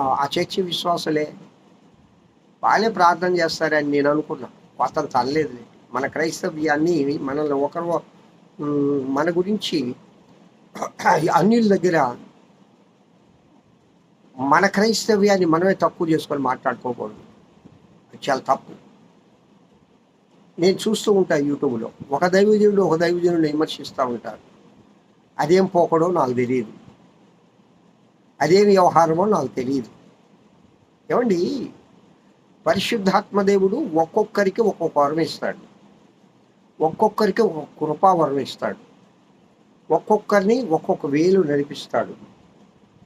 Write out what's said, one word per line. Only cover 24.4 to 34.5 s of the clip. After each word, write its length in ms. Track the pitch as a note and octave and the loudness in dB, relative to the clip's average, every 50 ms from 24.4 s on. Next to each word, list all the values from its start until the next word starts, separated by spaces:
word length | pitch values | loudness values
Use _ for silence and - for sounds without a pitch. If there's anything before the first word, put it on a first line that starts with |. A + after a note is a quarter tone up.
| - _ _ _ _ - _ _ - _ _ _ _ _ _ _ _ _ _ - | -18 _ _ _ _ -20 _ _ -20 _ _ _ _ _ _ _ _ _ _ -4
అదేం 260 | C#3 D3 E3+ F#3+ F#3+ | 0 2 4 4 4
పోకడో 420 | F#3 - F3 E3+ E3 E3 E3 D#3+ F3+ | 2 2 2 2 2 2 2 2 2
నాకు 260 | F3+ E3 C#3+ B2+ B2+ | 2 0 0 0 0
తెలియదు, 380 | A#2+ B2 A#2 B2+ B2+ A2+ G#2+ - - - - - _ _ _ _ _ _ _ _ _ _ _ _ _ _ _ _ _ _ _ _ _ _ _ _ _ _ _ _ - | -2 -2 0 0 -2 -2 -4 -10 -20 -20 -20 -20 _ _ _ _ _ _ _ _ _ _ _ _ _ _ _ _ _ _ _ _ _ _ _ _ _ _ _ _ -2
అదేం 240 | C#3+ D3+ F3 G3 G#3 | 0 4 6 6 6
వ్యవహారమో 600 | G#3 G3 F#3+ F3+ F3 E3+ D#3+ E3 D#3+ D#3+ E3 F#3 | 6 6 6 6 4 4 4 4 4 2 2 2
నాకు 220 | G#3+ G#3 E3+ C#3+ B2 | 2 2 0 0 -2
తెలియదు. 400 | - - B2+ B2 C#3 C#3 A#2 - - - _ - _ _ _ _ _ _ _ _ _ _ _ _ _ _ _ _ _ _ _ - D#3 | -4 -6 -4 -2 -2 -4 -4 -6 -12 -20 _ -20 _ _ _ _ _ _ _ _ _ _ _ _ _ _ _ _ _ _ _ -4 -2
ఏమండి, 560 | G3 C4 A#3+ F#3+ E3+ F3+ A3+ C#4+ C4+ G3 - - - _ _ _ _ _ _ _ _ _ _ _ _ _ _ _ _ - D3+ | 0 2 2 0 0 0 -2 -4 -6 -8 -10 -12 -16 _ _ _ _ _ _ _ _ _ _ _ _ _ _ _ _ -2 0
పరిశుద్ధాత్మ 760 | E3+ G3 - - - A#3 G3 F#3+ F#3+ G3 G3 - - G3 | 0 0 0 -2 -2 -2 0 2 0 0 0 0 -2 -2
దేవుడు 340 | G3+ G3 G3+ G3 F#3+ F#3+ F#3+ | 2 2 2 4 2 2 0
ఒక్కొక్కరికి 840 | C4+ D#4+ A3+ D#3+ D#3+ E3 D#3+ - A3 G#3+ G#3 - G#3 G3+ F#3+ | -2 -4 -2 0 0 -2 0 0 -2 -2 -2 0 -2 0 0